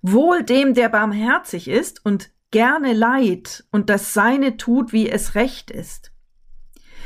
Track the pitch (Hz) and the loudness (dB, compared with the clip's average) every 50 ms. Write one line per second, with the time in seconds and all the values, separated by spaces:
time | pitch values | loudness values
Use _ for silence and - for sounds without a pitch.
0 | - 185 190 233 294 339 359 349 226 220 240 269 277 269 247 247 240 226 226 208 | 0 2 2 4 4 4 2 2 2 2 2 2 4 4 2 2 2 2 2 0
1 | 214 214 202 208 214 233 277 349 339 - - 175 170 - 160 226 339 - - - | 0 0 -2 -2 0 0 0 0 -2 -6 -12 -12 -8 -2 -2 -2 -2 -2 -12 -8
2 | _ 214 202 196 - - _ _ _ _ - 220 226 247 277 320 285 269 233 220 | _ -2 -2 -2 -4 -10 _ _ _ _ 0 2 2 2 2 0 0 0 2 2
3 | 226 226 254 269 262 214 180 175 - - - - _ _ - 214 202 208 208 202 | 2 2 2 2 2 0 0 -2 -6 -16 -18 -18 _ _ -2 -2 0 2 0 0
4 | 208 - - 214 202 226 262 277 269 269 233 - - - 233 262 262 233 - 220 | 0 -2 0 2 2 2 2 2 0 0 -2 -4 -2 0 0 0 0 0 0 0
5 | 220 190 - 208 208 - - 208 226 262 - - - - - - 165 - - - | 0 0 -2 -4 -4 -2 0 0 -2 -2 -2 -10 -16 -16 -14 -14 -14 -14 -16 -18
6 | - - - - _ _ _ _ _ - - - - - - - - - - - | -20 -20 -20 -20 _ _ _ _ _ -20 -20 -20 -20 -20 -20 -20 -20 -20 -18 -16
7 | - | -14